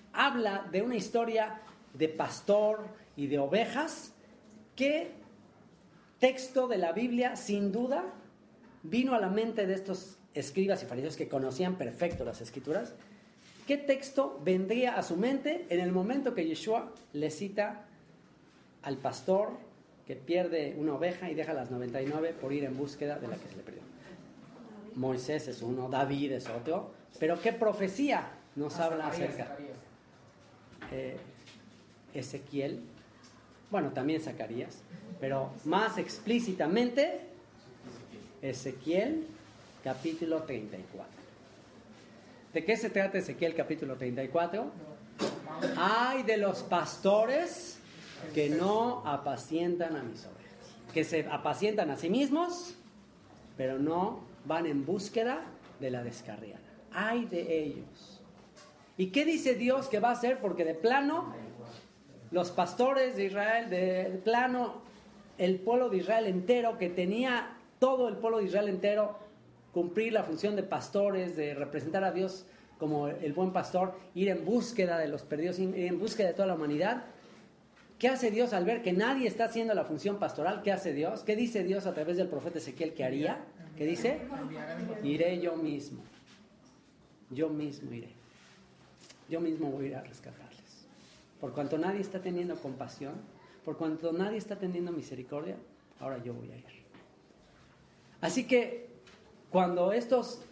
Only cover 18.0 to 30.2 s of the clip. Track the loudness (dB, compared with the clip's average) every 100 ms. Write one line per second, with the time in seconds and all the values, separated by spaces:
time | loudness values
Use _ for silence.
18 | -20 -20 -20 -20 -20 -20 -20 -12 -6 -4
19 | -4 -2 2 4 2 -2 -14 -20 -20 -18
20 | -12 -10 0 2 2 0 -2 -2 -2 0
21 | 0 -2 -4 -4 -2 -2 -4 -4 -4 -2
22 | -2 0 -2 -2 -4 -2 -2 -2 -6 -4
23 | -4 -4 -6 -8 -10 -14 -14 -14 -16 -20
24 | -20 -20 -20 -20 -20 -20 -18 -18 -12 -4
25 | -2 -2 -2 -4 -4 -6 -4 -4 -2 0
26 | 0 0 -2 -2 -4 -6 -4 -4 -4 -14
27 | -20 -2 0 2 0 2 4 4 0 0
28 | 2 2 0 -10 -12 -6 -4 0 0 0
29 | -2 -2 -2 -4 -8 -10 -12 -14 -18 -20
30 | -20 -20